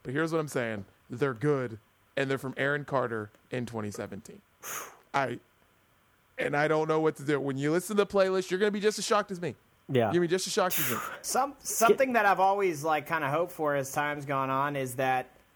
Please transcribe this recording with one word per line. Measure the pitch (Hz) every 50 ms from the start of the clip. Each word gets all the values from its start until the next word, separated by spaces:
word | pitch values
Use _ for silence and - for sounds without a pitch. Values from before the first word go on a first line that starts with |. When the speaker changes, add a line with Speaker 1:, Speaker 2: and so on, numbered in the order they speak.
| -
Speaker 1:
but | - 127
here's | 147 165 160 165
what | 160
I'm | 151 139
saying. | - 143 120 113 110 101 98 - - _ _ -
They're | 123 117 143 139 127
good, | 110 143 147 147 135 127 117 110 107 _ _ _ _ _ _ -
and | 135 139 135
they're | 135 131
from | - 131 127
Aaron | - 135 139 143 147 143
Carter | - 143 131 123 120 117 110 107 101 - - _ _
in | - 127 120
twenty | 110 117 113 107 104
seventeen. | 98 - 104 98 98 95 - - - - - _ _ _ - - - - - - - - _ _ -
I, | 139 139 120 120 - - _ _ _ _ _ _ _ _ _ _ _ _ _ _ _ _ _ _ -
and | 165 143 143
I | 143 151 156
don't | 156 156 156 156
know | 156 160
what | 160 156 151
to | - 143
do. | 139 147 139
When | 139 139 131 135
you | 139 147
listen | 156 180 180 - 214
to | 202 202
the | 202
playlist, | 202 196 190 190 190 190 185 -
you're | 185 185
gonna | 208 208
be | 202 214
just | 190 214 208 -
as | 190
shocked | - 226 208 202 -
as | 196 175 175
me. | 147 110 - _ _ _ _ _ -
Speaker 2:
Yeah. | 139 123 117
Speaker 1:
You're | 104 156
gonna | 175 175
be | 165
just | 175 190 185
as | - -
shocked | 220 185 180 - -
as | 147 123
me. | 120 101 - - - -
Speaker 3:
Some, | - - - 240 269 285 277 -
something | - - - - 226 226 214 233 269 262 240
that | 226 208
I've | 202 185 175
always, | 185 196 196 202 196 185 165 139 143
like, | 160 156 151 139
kinda | - 165 160 151 135
hoped | 143 160 175 170 -
for | - 156 147 143
as | 143 135 135 -
time's | 151 147 147 147 147 139
gone | 143 139 135 135 131
on | 135 135 139 147 143
is | 139 135 127 123
that | 131 131 131 131 127 127 - - - _ _ _